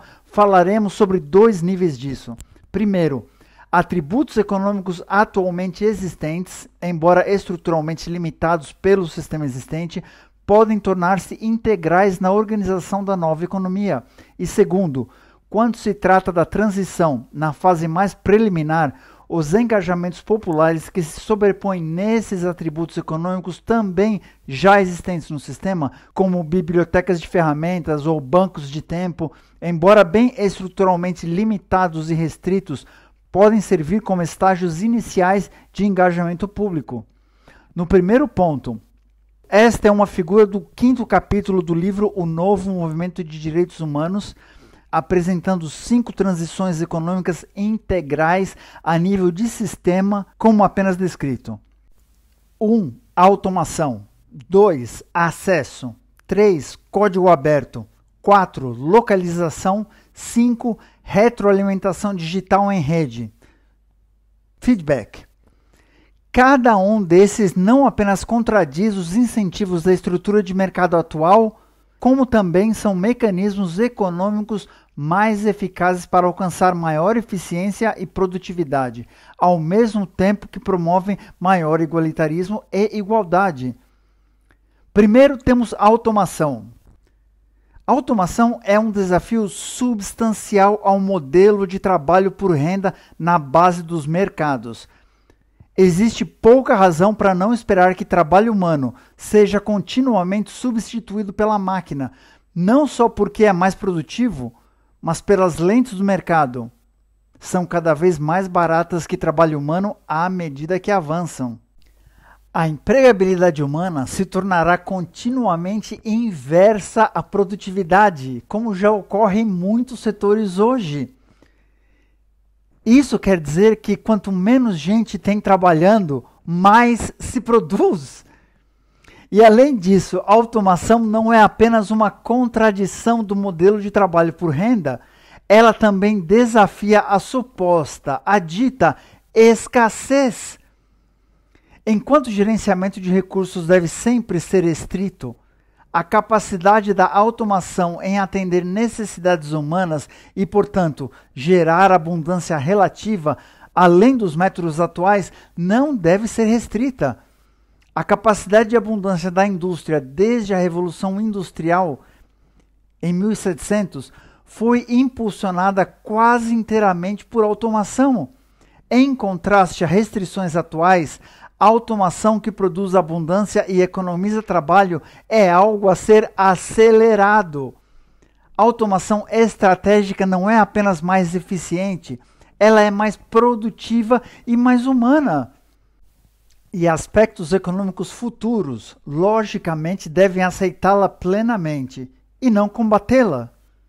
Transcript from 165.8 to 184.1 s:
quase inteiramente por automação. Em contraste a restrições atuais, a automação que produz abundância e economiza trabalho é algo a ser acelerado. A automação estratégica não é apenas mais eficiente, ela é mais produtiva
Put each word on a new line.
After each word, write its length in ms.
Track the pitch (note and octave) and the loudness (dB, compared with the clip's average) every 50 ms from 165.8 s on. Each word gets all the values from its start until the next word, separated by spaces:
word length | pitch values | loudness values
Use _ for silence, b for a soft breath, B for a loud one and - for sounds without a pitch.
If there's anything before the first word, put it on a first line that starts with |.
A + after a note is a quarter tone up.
| F3 - | 0 -2
quase 640 | - _ - - G#3+ A3 A#3 A#3 A#3+ A#3+ A#3 A3+ A#3 | -4 _ -10 -6 -2 2 2 4 2 2 0 0 -2
inteiramente 720 | A3+ G#3+ - A3 A3 G#3+ G3 F3+ E3+ F3 F#3+ G#3 F#3+ - | -2 -2 0 0 2 2 2 0 0 -4 -6 -8 -8 -10
por 180 | _ - A#3 G#3+ | _ -2 0 0
automação. 840 | G#3 G#3 G#3 A3+ A3+ G#3+ G#3 A#2+ - - - C4 C#4 B3+ G#3 C3+ - b b b b b b b b b b b b | 0 0 -2 -2 -2 -2 -2 -2 -2 0 0 2 2 2 0 -2 -6 b b b b b b b b b b b b
Em 240 | A3+ B3 C4+ C#4 C4 | 2 2 2 2 0
contraste 680 | B3+ - G3 F#3+ E3+ - G3 G3+ G3+ F#3 E3 - - F3+ | -2 -4 -4 -6 -4 0 2 4 4 4 2 0 -2 -2
a 40 | D3 | 0
restrições 680 | E3 G#3 A3+ - - G#3 F#3 - - G3+ F#3+ E3+ D3+ | 2 2 0 0 -4 -8 -8 -8 -6 -6 -6 -4 -4
atuais, 640 | F3 D#3 - - D#3 E3 F3+ F#3+ F3+ D#3 A#2+ - - B B B B B B B B | -4 -4 -4 -4 0 2 2 2 2 0 -2 -8 -14 B B B B B B B B
a 60 | F#3+ | 2
automação 720 | G#3 A3+ A#3 A#3 - A3+ G#3 F#3+ E3+ D#3 - - G#3+ A3 G#3 | 4 4 2 0 -4 -4 -2 -2 -2 -2 0 0 0 0 0
que 140 | - A3 - | -2 -6 -4
produz 420 | - F#3+ F#3 D#3+ F3+ G3+ F#3+ F3+ | -2 -2 -2 -2 -4 -4 0 2
abundância 760 | F#3+ E3+ D#3 D#3+ E3+ D#3+ D3+ F3+ G3+ G#3 - - G#3 - - | 0 0 0 -2 -6 -4 -2 -2 -2 -2 -2 -2 -2 -2 0
e 120 | F#3+ F3+ | 0 0
economiza 600 | F3+ F3+ - F#3+ F#3 F3+ F3 F3 F#3+ G#3 G#3+ G#3+ | 0 0 0 -4 -6 -6 -4 -4 -4 -4 -4 -4
trabalho 600 | G#3+ - F#3+ E3+ D3+ D3 E3+ G3 G3+ F#3 E3+ C#3+ B B B B B B | -4 -2 -2 -2 0 2 4 4 4 2 0 -6 B B B B B B
é 240 | A3 A3 G3+ F3+ | 2 2 4 4
algo 380 | F3 F3+ G3 A3 G#3+ G3+ G#3 F#3+ | 6 4 4 4 2 2 2 2
a 60 | - | 0
ser 360 | - - - G#3+ G#3+ G#3+ - - - | 2 4 4 6 6 4 2 0 0
acelerado. 1400 | F#3+ F#3+ F3+ D#3+ - - - A3+ A3 A3+ A3 A3 A3 A3+ A3 G3+ G3 G3+ G#3+ G#3+ G3+ E3 D3 C#3+ C3+ B2 B2 _ _ _ _ _ _ _ _ _ _ _ _ _ _ _ _ - | 2 2 2 2 -2 -4 2 4 6 6 6 6 6 6 4 4 4 4 4 2 2 0 -4 -10 -10 -10 -12 _ _ _ _ _ _ _ _ _ _ _ _ _ _ _ _ 0
A 60 | G#3 | 2
automação 640 | A#3 A#3 A#3 A3 G#3 G3 F3+ - - G#3+ G#3 G#3 - | 2 2 0 0 0 0 -2 -2 -2 -2 -4 -4 -2
estratégica 960 | - A3+ A3+ G#3+ - - G#3+ F#3+ F3+ F3+ - G3 G#3 G#3 G3+ F#3+ G3 - G3 | 0 2 2 2 0 2 2 2 2 2 2 2 2 2 2 0 -2 -4 -2
não 240 | F#3+ F#3 F#3 F#3 G#3 | -2 0 0 0 2
é 80 | A3+ A3+ | 2 2
apenas 440 | G3+ - - G#3+ G3+ G3+ F#3 D#3 | 2 2 0 0 0 0 0 -2
mais 340 | D#3+ F3+ F#3+ F#3+ F#3 E3 F3 | -2 0 0 0 0 0 -4
eficiente, 800 | F#3 E3+ - G3 E3+ - - E3+ F3 F#3+ G3 F#3 - - - C3 - b b b b b b b b | -6 -6 -6 -8 -8 -6 -6 -6 -6 -4 -6 -8 -8 -10 -14 -16 -16 b b b b b b b b
ela 220 | G3+ G#3+ A3 A3 | 4 4 6 6
é 100 | G#3 G#3+ | 4 2
mais 280 | G3+ G3+ G#3+ G#3+ G3+ - | 2 0 -2 -4 -4 -6
produtiva 1040 | _ _ - A3+ A#3+ A#3+ A#3+ A3 A3 A3+ - - - - A3+ A#3 A3 A3 | _ _ 0 2 2 2 2 0 -4 -8 -10 -10 -8 -4 -2 -2 0 0